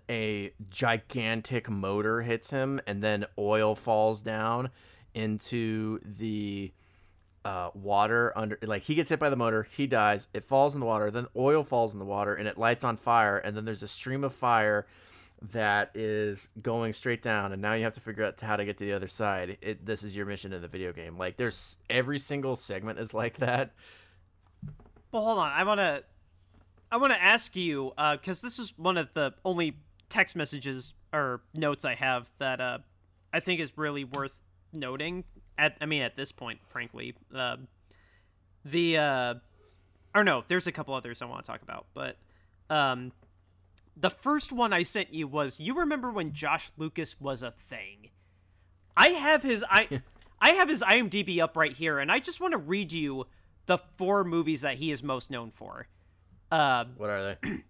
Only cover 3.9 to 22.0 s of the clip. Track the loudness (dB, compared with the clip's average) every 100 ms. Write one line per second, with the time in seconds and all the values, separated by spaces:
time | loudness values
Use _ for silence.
3.9 | 2 4 2 -4 -2 0 -2 -4 -8 -20
4.9 | -20 -12 -4 -2 -2 -4 -2 -2 -2 -2
5.9 | -6 -8 -8 -4 -4 -4 -4 -8 -12 _
6.9 | _ _ _ _ _ -8 -6 -6 -6 0
7.9 | 2 4 4 2 0 -4 -4 -4 -4 0
8.9 | 0 2 2 2 2 2 2 -2 -2 2
9.9 | 4 4 4 -2 -10 2 4 6 4 0
10.9 | 2 0 -2 -4 2 4 4 4 2 2
11.9 | 0 -4 0 0 0 -2 0 2 2 0
12.9 | -2 4 6 6 4 -2 -4 -6 -8 -8
13.9 | -10 -6 -4 -4 -2 2 4 4 2 -2
14.9 | -10 -20 -20 -20 _ -8 -2 2 2 0
15.9 | -2 -2 0 -2 -4 -10 -8 -4 -2 -2
16.9 | -4 -4 -2 0 0 0 -2 -2 0 0
17.9 | -4 -8 -2 -2 -2 -2 -2 -2 -4 -2
18.9 | -2 -4 -2 -2 0 -4 -6 -8 -8 -6
19.9 | -6 -6 -8 -6 -8 -8 -10 -10 -8 -8
20.9 | -8 -12 -6 -6 -2 -4 -4 -10 -12 -2
21.9 | 0